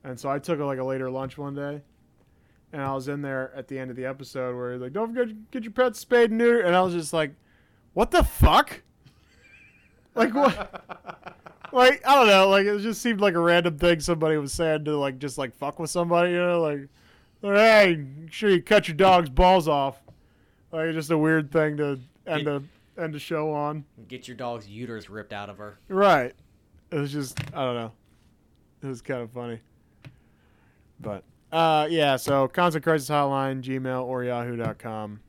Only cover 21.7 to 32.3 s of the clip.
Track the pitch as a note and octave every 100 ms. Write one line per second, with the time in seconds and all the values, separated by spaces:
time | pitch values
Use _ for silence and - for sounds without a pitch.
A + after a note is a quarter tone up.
21.7 | D3 D3 C3+ B2+ _ - D3+ D3 C#3+ C#3+
22.7 | _ _ - D#3+ D3+ - D#3+ D#3 D3 D3
23.7 | D3+ C#3+ _ G#2 B2 B2+ A#2+ B2 A#2 G#2
24.7 | G#2+ A#2+ A2+ F#2 G#2+ G#2 G#2 G2+ G2 G#2
25.7 | - _ F#3+ G3+ D#3 B2+ _ _ _ _
26.7 | _ _ D#3 C#3+ D3 C3+ - - D#3 C3
27.7 | A#2+ A2+ _ _ _ _ _ _ _ _
28.7 | _ C#3 A#2+ - B2+ A#2 B2 A#2+ A2+ _
29.7 | _ _ _ - _ _ _ _ _ _
30.7 | _ _ _ A2 G2 _ _ _ E3 D#3+
31.7 | D#3 D3+ E3 D3 C3+ -